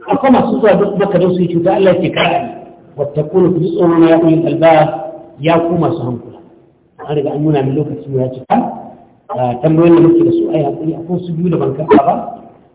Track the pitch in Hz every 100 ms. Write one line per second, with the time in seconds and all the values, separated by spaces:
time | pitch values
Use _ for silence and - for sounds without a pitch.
0 | - - 269 240 - 220 214 180 202 -
1 | 202 175 185 180 170 165 185 196 190 175
2 | 160 - 170 170 120 - - - - 143
3 | 143 151 151 185 180 170 180 - 170 165
4 | 165 165 165 160 - - 165 156 151 -
5 | - - - - 151 165 170 175 147 117
6 | 123 120 - - - _ _ _ _ -
7 | - 151 147 147 156 147 131 143 147 -
8 | 139 131 127 - - 226 - - - -
9 | - _ - 156 123 120 156 160 170 170
10 | 165 170 - - 170 160 - - 160 160
11 | 165 180 - 160 180 143 135 135 156 151
12 | 170 226 - - - - _